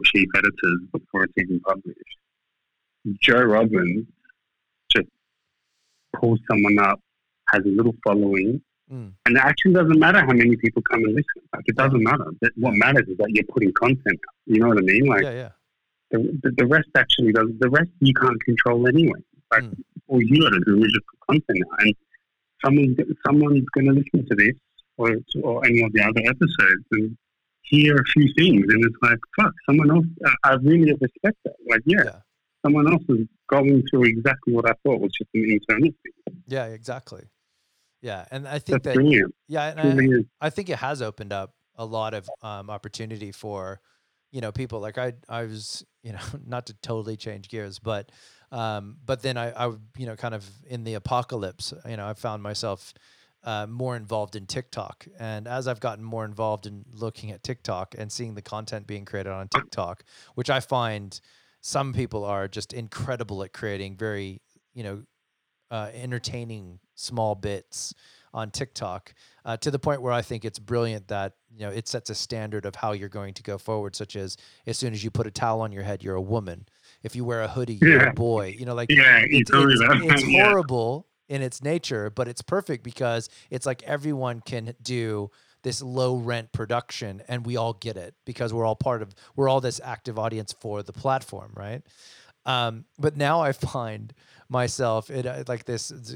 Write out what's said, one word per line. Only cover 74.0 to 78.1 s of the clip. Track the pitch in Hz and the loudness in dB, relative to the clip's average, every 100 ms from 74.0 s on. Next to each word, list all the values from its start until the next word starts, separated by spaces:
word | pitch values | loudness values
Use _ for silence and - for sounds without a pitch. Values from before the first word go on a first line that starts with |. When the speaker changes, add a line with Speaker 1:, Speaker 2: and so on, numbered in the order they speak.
| 104 | -12
Speaker 2:
as, | 104 95 - _ _ - | -12 -12 -14 _ _ -10
as | 113 | -8
soon | 123 | -6
as | 107 | -8
you | 107 | -8
put | - 110 | -6 -6
a | |
towel | - 117 113 | -4 -4 -4
on | 110 | -6
your | 98 | -8
head, | 98 98 | -10 -8
you're | 98 | -8
a | 92 | -6
woman. | 95 113 92 87 98 _ _ _ | -4 -6 -6 -14 -18 _ _ _
If | 110 123 | -14 -10
you | |
wear | 120 117 | -6 -4
a | 110 | -6
hoodie, | 127 120 107 | -6 -6 2
you're | 156 139 | 4 6
Speaker 1:
Yeah. | 131 | 4